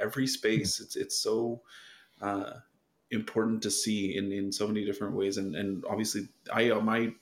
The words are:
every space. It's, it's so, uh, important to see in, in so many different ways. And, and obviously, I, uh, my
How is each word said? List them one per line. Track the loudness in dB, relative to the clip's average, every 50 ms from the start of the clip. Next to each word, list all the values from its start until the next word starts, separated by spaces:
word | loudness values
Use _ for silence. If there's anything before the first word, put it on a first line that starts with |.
every | -2 -2 0 0 0
space. | 0 0 2 2 4 4 4 2 2 -2 -4
It's, | -4 -6 -6
it's | -6 -4 -2 -2
so, | -2 0 2 2 2 0 -2 -4 -6 -10 -18 -20 -20 -20 -20 -20 -20 -20 _ _ -6
uh, | -4 -2 -2 -2 -4 -6 -8 -12 -18 _ _ _ _ _ _ _ _ -4
important | -4 -4 -2 0 0 2 2 2 2 0
to | 0 0
see | 0 0 2 2 2 2 2 0 0
in, | 0 -2 0
in | -2 -2 -2 -2
so | -2 0 0
many | 0 0 0 0
different | 0 -2 -2 -2 -2 0
ways. | 0 0 0 0
And, | 0 -2 -2 -2
and | -2 -2 -2 -2 -4 -4
obviously, | -2 -2 -2 0 -2 -2 -4 -4 -8 _ _ -8 -2
I, | 2 4 4 4
uh, | 4 4
my | 4 2 2 2 2 0 -2 -2